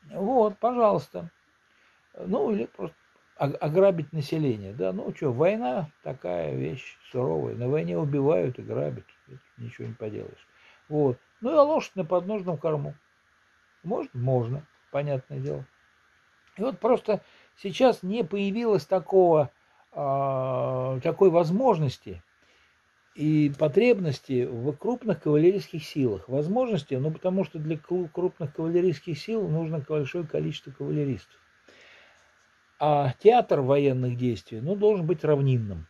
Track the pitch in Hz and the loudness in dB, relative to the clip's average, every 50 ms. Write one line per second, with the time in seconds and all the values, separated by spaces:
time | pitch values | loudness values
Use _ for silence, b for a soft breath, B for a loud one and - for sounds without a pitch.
0 | _ 151 143 160 196 208 262 254 220 214 196 _ - 233 254 240 233 214 196 170 | _ -14 -10 -6 -4 2 4 4 4 4 2 _ -2 0 2 4 4 4 4 2
1 | 156 - - 180 170 165 _ _ _ _ _ _ _ b b b b b b b | -2 -6 -12 -14 -14 -14 _ _ _ _ _ _ _ b b b b b b b
2 | b _ _ - - 185 190 254 - 240 214 202 233 - _ - 196 170 - _ | b _ _ -12 -6 -4 -2 0 0 0 0 -2 -4 -6 _ -12 -12 -12 -12 _
3 | _ _ _ _ _ _ _ - 151 139 143 - - 151 151 185 196 196 190 165 | _ _ _ _ _ _ _ -4 -4 -2 -2 -2 -4 0 4 6 6 6 4 2
4 | 147 - - 160 135 - - 160 156 135 117 107 98 95 101 127 92 95 92 196 | -4 -6 -6 -6 -4 -4 -2 0 0 0 -2 -2 -6 -12 -6 -4 -4 -2 -2 -4
5 | - - - - 165 143 117 117 151 180 214 220 240 247 254 220 160 151 _ _ | -6 -8 -8 -4 -4 -2 0 2 2 2 2 0 -2 -4 -4 -4 -6 -8 _ _
6 | _ - 139 131 - - 87 87 82 76 67 65 67 76 147 131 - - - _ | _ -12 -12 -8 -8 -6 -4 -4 -4 -4 -4 -4 -4 -6 -8 -10 -14 -16 -20 _
7 | _ - - 127 127 147 165 156 135 117 110 107 120 123 139 156 170 170 175 170 | _ -10 -6 -4 -2 -2 -2 -2 -4 -6 -6 -6 -4 -2 -2 -2 -2 -2 -4 -4
8 | 160 143 139 143 135 143 165 185 170 139 123 - 107 107 113 123 143 151 131 117 | -2 -2 -2 0 2 2 2 2 0 -2 -4 -8 -10 -8 -6 -4 -4 -4 -6 -10
9 | - _ _ _ _ _ 131 131 _ _ _ - 117 117 - - 120 117 113 - | -14 _ _ _ _ _ -20 -20 _ _ _ -16 -16 -16 -12 -12 -12 -12 -12 -10
10 | 113 107 104 107 104 - - _ _ _ b b b b b b b _ 151 151 | -10 -10 -10 -10 -12 -14 -16 _ _ _ b b b b b b b _ -2 0
11 | 147 135 120 - _ _ _ _ 220 240 330 311 277 294 320 294 - - _ 190 | 2 2 0 -2 _ _ _ _ -4 0 4 4 4 4 4 -2 -2 -4 _ -8
12 | 180 156 180 180 175 185 220 214 180 180 170 135 - 165 156 147 143 147 147 _ | -4 -2 -2 -2 -2 -2 -6 -6 -4 -6 -6 -4 -2 -2 -2 -2 -4 -6 -10 _
13 | _ _ _ _ _ _ _ _ _ _ _ _ _ _ _ _ _ 160 220 - | _ _ _ _ _ _ _ _ _ _ _ _ _ _ _ _ _ -6 -4 -4
14 | 311 262 _ 127 120 131 131 127 117 113 131 143 151 _ _ _ _ _ - 139 | -4 -6 _ -4 -2 0 0 0 0 -2 -6 -8 -10 _ _ _ _ _ -6 -6
15 | 147 147 143 131 - _ 143 135 131 143 147 143 135 _ _ _ _ _ _ _ | -4 -4 -4 -6 -6 _ -12 -10 -8 -8 -8 -8 -10 _ _ _ _ _ _ _
16 | _ _ _ _ _ _ _ _ _ _ _ - 202 262 202 - - 226 254 196 | _ _ _ _ _ _ _ _ _ _ _ -8 -6 -6 -6 -2 2 2 2 2
17 | - - 214 190 b b b b b b b _ - 202 170 - 254 254 220 - | 2 -2 -2 -2 b b b b b b b _ -10 -8 0 2 4 4 4 2
18 | - 180 202 233 226 156 196 202 202 202 190 226 240 226 208 180 - _ 190 190 | -4 -6 -4 -4 -4 -4 -2 -2 -2 -2 -2 -2 0 2 0 0 0 _ -2 -2
19 | 160 - - 190 185 175 165 151 143 127 b b b b b b b b - - | -2 4 4 6 6 8 6 4 4 2 b b b b b b b b -10 -6
20 | 147 139 135 139 135 135 135 131 131 131 131 127 127 127 131 127 127 131 131 131 | -2 -2 0 0 0 0 -2 -2 -2 -2 -2 -2 -2 -2 -2 -2 -4 -4 -4 -2
21 | - 165 160 165 196 190 160 170 175 156 175 208 269 262 208 160 156 135 - - | -2 -4 2 4 4 6 6 6 4 4 0 2 4 2 2 4 2 -2 -2 -6
22 | _ 110 92 87 _ _ _ _ b b b b b b b b b _ _ _ | _ -16 -16 -16 _ _ _ _ b b b b b b b b b _ _ _
23 | _ _ _ - 147 156 156 151 151 143 143 - 156 151 - 196 226 247 233 196 | _ _ _ -4 0 2 4 4 2 2 2 2 0 2 4 4 6 6 4 4
24 | 185 160 131 - _ - 135 123 120 139 123 113 120 143 139 - - 208 247 247 | 2 -2 -2 -4 _ -2 0 0 0 0 -4 -4 -4 -4 -4 -4 -4 -4 -4 -2
25 | - 220 180 - - 156 147 151 156 180 196 196 156 - - 165 151 - - - | -2 -2 -2 0 2 2 4 6 6 6 4 4 -4 -6 -10 -12 -12 -8 -2 0
26 | 135 120 101 92 - - 123 139 151 165 202 247 262 240 220 160 135 _ 135 127 | 0 0 0 -2 -6 -4 -4 -2 -2 0 0 0 0 0 0 -4 -2 _ -4 -2
27 | 135 156 160 - - 185 185 196 185 - - 160 151 156 165 156 - - 175 185 | -2 -2 -4 -2 -2 -2 0 0 -2 -2 -6 -8 -6 -6 -6 -6 -4 -4 -4 -4
28 | 180 156 _ - 180 180 - _ 170 135 - - 160 160 170 175 175 185 160 - | -4 -4 _ -4 -4 -4 -4 _ -10 -8 -6 -4 -4 0 2 2 2 2 0 -2
29 | - - 160 156 - - 226 226 202 170 156 160 165 156 160 156 131 - 156 151 | -6 -8 -8 -8 -6 -6 -4 -2 -2 -2 -2 -2 -2 -4 -4 -6 -6 -4 -4 -4
30 | 143 131 - 175 170 156 - 151 156 156 151 - _ 143 135 _ 143 143 151 151 | -4 -4 -4 -8 -8 -4 -4 -4 -4 -4 -6 -8 _ -18 -14 _ -8 -4 -2 -2
31 | 147 139 127 98 - _ _ _ _ _ _ _ _ b b b b b b b | -2 -2 -4 -6 -8 _ _ _ _ _ _ _ _ b b b b b b b
32 | b b b b b b b b _ _ _ _ _ _ _ _ 147 151 151 143 | b b b b b b b b _ _ _ _ _ _ _ _ 2 2 4 4
33 | 143 131 123 _ - 202 240 247 220 - 180 147 131 127 139 143 143 139 131 127 | 2 0 -2 _ 6 6 6 6 4 4 0 0 4 4 4 4 4 2 2 2
34 | 127 123 120 123 127 123 113 95 - - 120 110 117 156 202 202 202 208 220 190 | -2 -2 -4 -2 -2 -2 -2 -2 -6 -12 -12 -8 -6 -4 -2 2 2 2 2 2
35 | 165 156 180 160 - 151 151 139 139 135 131 120 113 101 95 85 80 _ | 0 -2 -2 0 2 2 2 4 4 2 2 2 0 -2 -8 -10 -12 _